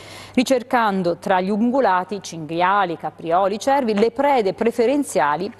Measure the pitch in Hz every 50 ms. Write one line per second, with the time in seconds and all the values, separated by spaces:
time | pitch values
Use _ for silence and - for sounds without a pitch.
0 | - - - - - - - 247 254 - 269 247 226 - - 247 233 214 196 190
1 | 180 175 170 160 - - 196 185 185 185 214 208 233 247 240 277 247 202 185 180
2 | 185 - 214 196 - - 175 165 156 143 165 165 175 185 196 208 196 175 160 151
3 | - 156 - - 170 165 160 180 202 190 202 214 - 277 269 285 262 220 208 202
4 | 226 233 233 - 277 285 277 254 214 190 175 - 220 233 240 - 233 226 277 285
5 | 269 - - 185 156 143 147 160 190 208 - -